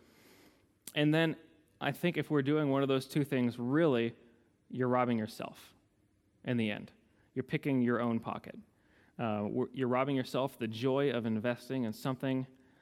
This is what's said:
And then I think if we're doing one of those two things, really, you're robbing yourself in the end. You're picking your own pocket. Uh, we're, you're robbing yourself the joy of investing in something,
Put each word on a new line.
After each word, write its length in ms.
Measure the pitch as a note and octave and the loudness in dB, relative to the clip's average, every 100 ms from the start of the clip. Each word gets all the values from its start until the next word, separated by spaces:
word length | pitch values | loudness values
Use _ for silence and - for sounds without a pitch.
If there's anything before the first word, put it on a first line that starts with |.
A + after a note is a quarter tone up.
| - - - - - _ _ _ - | -20 -20 -20 -20 -20 _ _ _ -6
And 200 | D3+ D3+ | 0 2
then 220 | D#3 E3 D3+ - _ _ _ | 4 2 -2 -12 _ _ _
I 100 | C#3 | -6
think 260 | - F3 D#3 | -2 -2 -2
if 120 | D3 | 0
we're 120 | D3+ | 0
doing 280 | C3+ D3+ D3 | 2 2 2
one 120 | C3+ | 2
of 60 | C3+ | 2
those 200 | C3+ C3 | 2 0
two 160 | D#3 C#3 | -2 0
things, 340 | C3 B2 A#2 | 2 0 0
really, 540 | B2 D3 E3 B2 A#2 - - _ _ _ - | 0 4 4 4 0 -4 -18 _ _ _ -10
you're 160 | B2 B2+ | -2 2
robbing 300 | B2 B2 A#2 | 4 4 2
yourself 560 | A2 - - - - _ _ _ _ _ _ _ - | -2 -6 -12 -12 -20 _ _ _ _ _ _ _ -2
in 100 | B2 | 0
the 160 | A2 | 0
end. 200 | G#2 - - _ _ _ | -2 -10 -20 _ _ _
You're 100 | - | -8
picking 380 | B2+ D3+ D3 C3+ | -4 -4 0 2
your 180 | A#2+ A#2 | 2 2
own 200 | A#2+ A2+ | 0 -2
pocket. 380 | A2+ - - - - _ _ _ _ - | -4 -8 -10 -18 -20 _ _ _ _ -6
Uh, 260 | A#2 G#2 G#2 | -2 -2 -2
we're, 220 | B2+ B2 | -2 -4
you're 140 | C3 B2 | -2 0
robbing 280 | B2 C#3 C3+ | 2 2 0
yourself 440 | B2 C3+ C3+ - | -2 -2 -2 -4
the 80 | A2+ | -6
joy 440 | A2 C3 C3+ C#3+ | -2 0 2 2
of 140 | A#2+ A2+ | 0 -2
investing 600 | A2 A#2+ A#2+ - C3+ A2+ | -2 -2 -4 -6 -4 -4
in 80 | |
something, 520 | G#2+ C#3+ C3 C3+ C3 B2+ - _ _ | -4 -6 -2 -2 -2 -4 -12 _ _